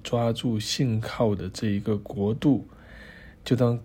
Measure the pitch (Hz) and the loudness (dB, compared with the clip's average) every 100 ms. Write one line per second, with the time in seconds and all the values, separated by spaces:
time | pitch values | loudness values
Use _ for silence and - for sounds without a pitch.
0 | - 120 117 113 131 110 107 - 135 110 | -2 0 2 0 0 -2 -2 0 2 2
1 | 110 - 117 101 92 - 113 101 101 104 | -2 0 2 2 -4 -4 0 0 0 -2
2 | - - 101 123 151 127 - - - - | -4 -2 0 2 4 4 2 -16 -20 -18
3 | - - - - - 117 123 120 | -18 -18 -20 -16 0 2 4 0